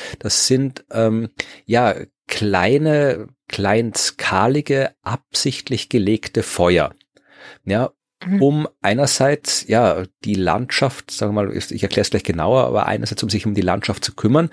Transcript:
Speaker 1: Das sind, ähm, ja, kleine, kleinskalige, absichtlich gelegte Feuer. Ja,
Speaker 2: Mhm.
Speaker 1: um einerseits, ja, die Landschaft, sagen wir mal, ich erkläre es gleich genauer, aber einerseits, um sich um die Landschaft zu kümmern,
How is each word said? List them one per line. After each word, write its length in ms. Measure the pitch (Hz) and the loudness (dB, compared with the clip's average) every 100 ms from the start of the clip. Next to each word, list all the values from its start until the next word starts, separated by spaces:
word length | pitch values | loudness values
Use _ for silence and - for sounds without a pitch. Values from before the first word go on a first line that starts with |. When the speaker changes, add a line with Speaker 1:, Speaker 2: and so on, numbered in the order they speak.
| - - | -16 -10
Speaker 1:
Das 280 | 107 - - | -4 -2 0
sind, 380 | 131 135 131 - | 0 0 -6 -8
ähm, 380 | 117 113 110 113 - - - - | 0 0 0 -4 -8 -12 -12 -2
ja, 300 | 117 120 92 - _ - | 2 2 0 -6 _ -10
kleine, 1000 | - 104 95 92 139 156 151 143 82 107 _ - | -4 0 2 4 4 4 2 2 -2 -8 _ -12
kleinskalige, 1400 | - 98 110 117 - - - - 95 110 143 139 135 135 _ | -4 0 2 0 -2 -4 -4 -2 2 2 2 0 0 -2 _
absichtlich 880 | - 120 _ - 143 - - 120 - | -8 -8 _ -4 -2 -4 -4 -6 -2
gelegte 540 | 123 98 110 - - | 0 2 0 0 -4
Feuer. 500 | 98 - 87 90 71 - _ _ _ - - - - | -2 2 4 4 2 -4 _ _ _ -20 -20 -14 -4
Ja, 260 | 101 135 _ _ - 180 | -2 -2 _ _ -14 -2
Speaker 2:
Mhm. 160 | 196 | 2
Speaker 1:
um 260 | 143 151 156 _ | 4 2 -2 _
einerseits, 840 | 98 110 139 - 135 143 - - - | -2 0 0 2 2 0 -2 -6 0
ja, 360 | 110 113 82 92 _ | 2 4 2 -4 _
die 120 | - 101 | -2 0
Landschaft, 760 | 87 90 127 - 135 - - | 0 0 -2 -2 -2 -2 -12
sagen 240 | - 107 104 | -6 -2 -2
wir 80 | |
mal, 120 | 101 - | -2 -4
ich 280 | - 101 | -8 -6
erkläre 180 | 98 - | -2 0
es 80 | 104 | 0
gleich 140 | 107 | -2
genauer, 400 | - 85 80 131 | -2 -2 2 2
aber 220 | 123 107 - | 2 0 0
einerseits, 360 | 110 117 - | -2 -4 -6
um 60 | 110 | -4
sich 160 | 107 110 | -2 -2
um 80 | |
die 80 | 101 | 0
Landschaft 420 | 90 98 - 95 | 0 0 -2 -6
zu 120 | - - | -6 -2
kümmern, 340 | 107 139 165 | 2 2 2